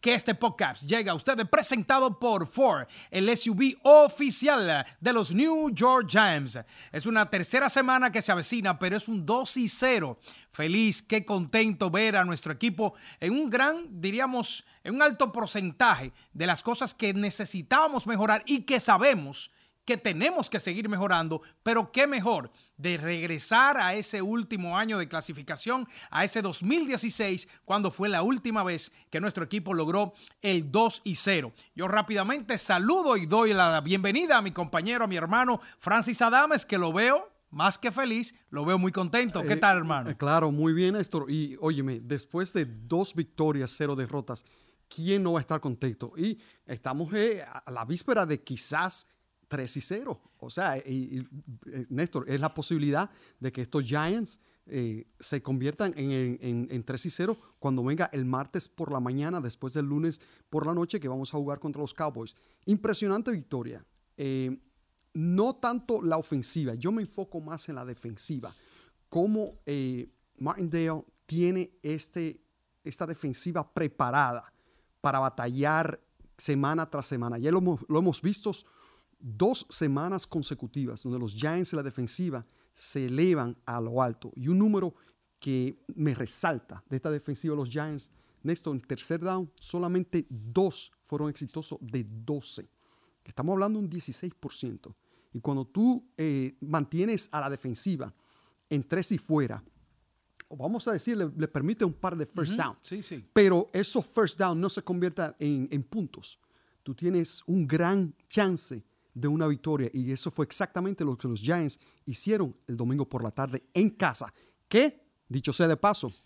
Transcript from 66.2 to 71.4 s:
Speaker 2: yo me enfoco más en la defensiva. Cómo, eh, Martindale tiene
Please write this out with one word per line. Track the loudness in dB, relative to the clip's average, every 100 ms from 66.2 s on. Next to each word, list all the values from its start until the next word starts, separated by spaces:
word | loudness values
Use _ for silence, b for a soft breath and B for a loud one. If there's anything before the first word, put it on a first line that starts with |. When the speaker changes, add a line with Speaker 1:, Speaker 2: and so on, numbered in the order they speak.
| 0 -4 -2 -2 -2 -2
Speaker 2:
yo | -2
me | -2
enfoco | -4 -8 -10 -10
más | -10 -10 -10
en | -10
la | -10
defensiva. | -12 -12 -10 -6 -6 -8 -18 b b b b _
Cómo, | 0 2 0 -2 -8 -6
eh, | -4 -4 -6 -10 _ _ _
Martindale | -6 -4 -2 0 -2 -2 -10 _ -6
tiene | 0